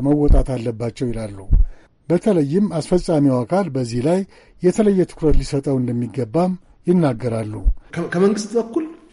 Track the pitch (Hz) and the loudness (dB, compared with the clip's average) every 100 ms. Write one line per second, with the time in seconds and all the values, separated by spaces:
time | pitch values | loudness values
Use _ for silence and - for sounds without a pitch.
0 | 139 147 147 - - 123 117 110 117 - | 0 2 4 4 2 -2 -4 -6 -6 -6
1 | 127 113 107 101 101 - - - _ _ | -6 -6 -10 -10 2 2 2 -2 _ _
2 | - 175 226 185 139 175 208 165 - 180 | -2 0 2 0 2 0 0 -2 0 0
3 | - 156 139 127 120 180 185 131 120 120 | 2 2 2 2 0 -2 -2 -4 -4 -2
4 | 139 185 196 - _ - 175 202 214 190 | 0 0 -4 -12 _ -4 -2 2 2 2
5 | 165 - 156 139 135 139 147 131 123 120 | 0 0 4 4 2 -2 -2 -2 0 -2
6 | 120 135 113 156 180 180 _ _ - 180 | -4 -6 -4 0 0 -2 _ _ 0 2
7 | 151 113 120 113 107 107 - - - - | 2 0 -4 -4 -6 -2 0 0 -4 -8
8 | 165 175 202 220 - 233 220 330 320 - | -4 2 2 0 -2 -4 -2 -4 -6 -12
9 | _ | _